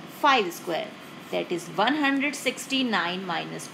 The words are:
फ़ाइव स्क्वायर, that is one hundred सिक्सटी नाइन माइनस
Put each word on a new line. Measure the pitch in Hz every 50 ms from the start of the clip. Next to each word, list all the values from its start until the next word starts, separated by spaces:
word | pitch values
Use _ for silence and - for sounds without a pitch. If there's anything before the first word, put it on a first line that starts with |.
| - - - -
फ़ाइव | - 294 269 240 202 175
स्क्वायर, | 170 - - 180 160 151 - - - - - - - - - - 185
that | 180 165 - 175 170
is | - - 139 175
one | 214 247 294 311 285
hundred | 269 277 277 262 294 277
सिक्सटी | - - 262 254 - - - 269 262 262
नाइन | 240 214 180 170 175 180 185 190
माइनस | 180 165 160 160 160 165 165 - -